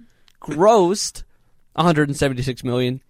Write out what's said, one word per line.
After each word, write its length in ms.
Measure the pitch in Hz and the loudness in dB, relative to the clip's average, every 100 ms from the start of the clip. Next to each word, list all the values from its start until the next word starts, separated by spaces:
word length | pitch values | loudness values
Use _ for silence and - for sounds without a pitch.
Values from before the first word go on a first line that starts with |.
| - _ _ _ | -20 _ _ _
grossed 840 | - 151 208 226 175 208 - - - _ _ _ _ - | -8 2 4 4 4 0 -6 -12 -18 _ _ _ _ -2
a 60 | |
hundred 260 | 175 151 143 | 0 2 0
and 80 | 139 | 0
seventy-six 480 | 139 123 131 117 | -2 -2 -6 -6
million 380 | 123 123 123 131 _ | -4 -2 -2 -6 _